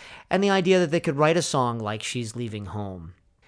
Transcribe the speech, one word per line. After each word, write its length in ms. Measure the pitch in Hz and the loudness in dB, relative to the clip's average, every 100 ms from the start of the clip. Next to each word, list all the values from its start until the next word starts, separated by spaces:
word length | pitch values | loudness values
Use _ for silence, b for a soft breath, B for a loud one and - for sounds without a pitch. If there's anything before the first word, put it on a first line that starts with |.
| B B - | B B -2
and 160 | 185 | 2
the 60 | 202 | 4
idea 280 | 190 180 185 | 4 4 4
that 120 | 165 | 4
they 100 | 165 | 0
could 160 | 165 143 | 0 2
write 220 | 151 165 | 4 4
a 40 | |
song 360 | - 139 120 117 | 2 0 0 -2
like 240 | 104 107 | -6 -6
She's 340 | - 127 110 120 | -6 -6 -6 -6
Leaving 300 | 113 107 98 | -8 -8 -8
Home, 480 | 104 101 90 82 - _ _ | -8 -8 -10 -14 -18 _ _